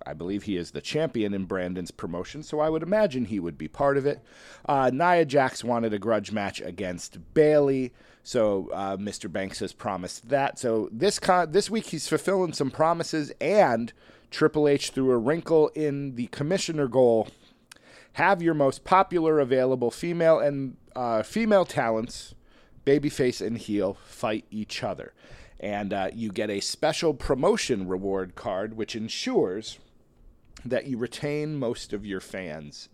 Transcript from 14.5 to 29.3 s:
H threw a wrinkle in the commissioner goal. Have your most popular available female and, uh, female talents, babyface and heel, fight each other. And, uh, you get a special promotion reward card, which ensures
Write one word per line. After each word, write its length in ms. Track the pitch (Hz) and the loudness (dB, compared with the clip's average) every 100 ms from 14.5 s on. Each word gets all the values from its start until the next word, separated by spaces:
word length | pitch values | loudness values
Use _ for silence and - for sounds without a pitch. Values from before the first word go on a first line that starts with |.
| 156 147 | 4 4
H 240 | 143 - | 4 2
threw 180 | - 131 | 0 2
a 80 | 120 | 4
wrinkle 520 | 113 165 - 160 151 | 2 -2 2 4 4
in 440 | 151 151 143 143 | 2 -2 -2 -6
the 140 | 123 120 | -6 -8
commissioner 600 | - 147 190 - 156 135 | -4 -2 -2 -2 -2 2
goal. 400 | 131 123 113 104 - _ _ _ - - - - | 6 6 6 2 -6 _ _ _ -20 -20 -20 -14
Have 300 | - 170 190 | 0 2 4
your 100 | 165 | 2
most 300 | 156 139 - | 2 2 0
popular 560 | - 190 196 175 160 156 | 4 4 4 2 2 4
available 500 | 131 131 127 131 120 | 4 4 4 2 0
female 480 | - 170 175 160 160 | -2 -4 2 4 6
and, 400 | 143 139 135 - _ 127 | 4 -2 -6 -10 _ -6
uh, 280 | 123 113 | 0 0
female 420 | 107 220 226 202 175 | 0 -2 4 4 4
talents, 680 | 147 120 110 113 - - - _ _ _ - - | 0 0 0 -4 -10 -18 -20 _ _ _ -4 2
babyface 600 | 139 143 - 127 - 95 | 4 2 0 0 0 -4
and 120 | 113 | -6
heel, 380 | - 101 95 98 - | -2 0 0 -2 -12
fight 380 | - 113 110 - | -6 -4 -4 -6
each 320 | 107 104 - | -10 -8 -6
other. 300 | 113 92 - - - - - - | -6 -8 -10 -18 -20 -20 -20 -12
And, 360 | 101 104 101 | -6 -4 -4
uh, 160 | 98 95 | -2 -4
you 200 | 113 110 | -4 -6
get 160 | 95 107 | -4 -4
a 100 | 101 | -4
special 540 | - - 151 160 165 | -6 -2 -2 0 0
promotion 760 | 135 - 127 165 226 - 110 92 | 0 0 2 2 2 0 -2 -2
reward 480 | 92 98 95 92 - | -4 -2 -4 -4 -8
card, 400 | 110 95 110 110 | -6 -4 -4 -6
which 180 | 104 | -8
ensures 840 | 113 110 - 254 | -6 -8 -6 0